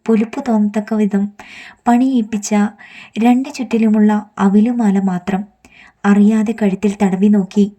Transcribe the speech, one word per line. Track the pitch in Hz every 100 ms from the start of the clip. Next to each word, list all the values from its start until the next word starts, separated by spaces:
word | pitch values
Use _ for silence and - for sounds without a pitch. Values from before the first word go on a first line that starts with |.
പൊലിപ്പു | - 226 220 269
തോന്നത്തക്ക | 262 220 208 208 208
വിധം | 214 208 202 202 - - - - -
പണിയിപ്പിച്ച | - 240 262 262 214 208 208 208 208 - - - - -
രണ്ട് | 233 247 269
ചുറ്റിലുമുള്ള | 285 226 233 220 214 208 208 208 -
അവിലുമാല | 196 202 220 240 214 196
മാത്രം. | 190 180 - 190 208 _ _ - - _
അറിയാതെ | 202 202 202 220 214
കഴുത്തിൽ | 226 202 185 214
തടവി | 196 196 185 208
നോക്കി. | 208 185 208 202